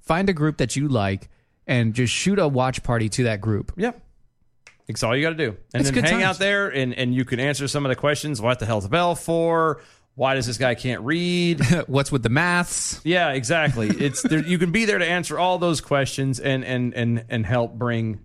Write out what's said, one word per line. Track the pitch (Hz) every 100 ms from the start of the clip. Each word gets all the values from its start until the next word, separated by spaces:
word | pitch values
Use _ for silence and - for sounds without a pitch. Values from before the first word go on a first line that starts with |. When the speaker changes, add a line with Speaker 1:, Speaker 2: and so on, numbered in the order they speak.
Speaker 1:
find | - 160 196
a |
group | 170 151 147
that | 127 135
you | 147
like, | 123 98 98 - - _ _ -
and | 127 113
just | 110 120
shoot | - 185 202
a | 156
watch | 131 127 127
party | - 117 110
to | 113
that | 120 107
group. | 107 104 - -
Speaker 2:
Yep. | 233 240 - _ _ _ _ _ - _ -
That's | 107
all | 113 127
you |
gotta | 160 160
do. | 131 90 -
And | 123
Speaker 1:
It's |
Speaker 2:
then | 139
Speaker 1:
good | 139
Speaker 2:
hang | 202 226
Speaker 1:
times. |
Speaker 2:
out | - 185
there, | 196 202 196
and, | 135 127
and | - 127
you | 127
can | 127 120
answer | 139 131 135
some | 147 139
of |
the | 123
questions. | 143 147 147 127
What | 113 127
the | 110
hell's | 110
the | 98
bell | 160 175
for? | 165 - 165 165 165 160 143 - _ _ -
Why | 135
does | 135 120
this | 113
guy | 127
can't | 117 127 107
read? | 110 170 175 175 175 160
Speaker 1:
<laughs> | 120 170 -
What's | 131 139
with | 143
the | 113
maths? | 131 175 175 175 - - -
Speaker 2:
Yeah, | 151 180 165
exactly. | 135 117 170 151 117 107
It's | - 143 -
there, | 247 156
you | 156 180
can | 180
be | 185
there | 220 202
to | 170
answer | 175 165 151
all | 180 180
those | 175 156
questions | - 143 131 - 135 120
and, | 139 135
and, | 110 127 123
and, | 123 117 117 117
and | 120 101
help | 127 117
bring | 113 120 117 113 107